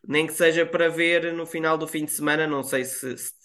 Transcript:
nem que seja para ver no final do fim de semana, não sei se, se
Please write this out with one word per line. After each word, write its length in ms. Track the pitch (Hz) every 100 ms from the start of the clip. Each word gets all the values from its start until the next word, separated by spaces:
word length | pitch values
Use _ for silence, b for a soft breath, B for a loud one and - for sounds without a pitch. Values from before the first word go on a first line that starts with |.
| -
nem 180 | 147 160
que 60 |
seja 320 | 170 165 165 165
para 220 | 170 165
ver 440 | 160 170 170 170
no 120 | 165 160
final 320 | 165 160 160
do 80 | 156
fim 160 | 156
de 80 | 151
semana, 340 | - 147 151 156
não 160 | 143
sei 220 | 131 135
se, 320 | 123 - 131 -
se 140 | - -